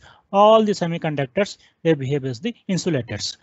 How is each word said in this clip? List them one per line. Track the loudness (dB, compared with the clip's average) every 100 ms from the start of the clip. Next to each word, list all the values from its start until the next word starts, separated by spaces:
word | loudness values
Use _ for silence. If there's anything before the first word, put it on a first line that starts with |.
| -20 _ _
all | 4 6 6
the | 4
semiconductors, | 0 -2 -4 -4 -4 -4 -2 -4 -6 _ _
they | 0 0
behave | 0 -4 -4
as | -6
the | -8 -10 -6
insulators. | -4 -2 -2 -4 -8 -10 -12